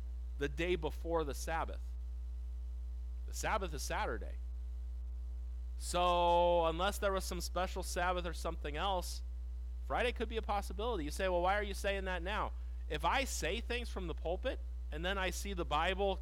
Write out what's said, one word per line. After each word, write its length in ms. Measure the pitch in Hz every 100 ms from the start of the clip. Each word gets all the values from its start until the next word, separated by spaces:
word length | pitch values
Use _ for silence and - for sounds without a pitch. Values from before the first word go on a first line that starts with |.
| - - - -
The 120 | 143
day 260 | 139 175 180
before 480 | 151 - 170 165
the 100 | 151
Sabbath. 480 | 123 - 160 120 - - - - - - - - - - - - - - - -
The 60 |
Sabbath 400 | - 151 208 190
is 80 | 143
Saturday. 560 | - 170 202 113 87 - - - - - - - - - - - - - - -
So 880 | - 170 180 175 175 175 175 175 165
unless 320 | 160 190 202
there 120 | 202
was 120 | 190
some 180 | - 180
special 400 | - 180 185 190
Sabbath 460 | 175 180 180 180 175
or 60 |
something 440 | 156 170 160 151 147
else, 460 | 190 185 170 - - - - - - - -
Friday 240 | 143 240
could 180 | 233 233
be 80 | 220
a 60 |
possibility. 640 | - 202 190 196 226 214 147
You 60 |
say, 160 | - 190
"Well, 140 | 175
why 160 | 180 208
are 60 |
you 100 | 202
saying 320 | 190 196 196 190
that 160 | 180
now?" 300 | 170 208 131 - - - -
If 160 | 156 165
I 180 | 247
say 380 | 269 - 156 214
things 260 | - 247 233
from 200 | 202 175
the 60 |
pulpit 460 | 143 160 185 254 320 - - -
and 140 | 151 175
then 120 | 196
I 120 | 185
see 240 | 175 202
the 100 | 190
Bible 560 | 165 147 175 190 196 185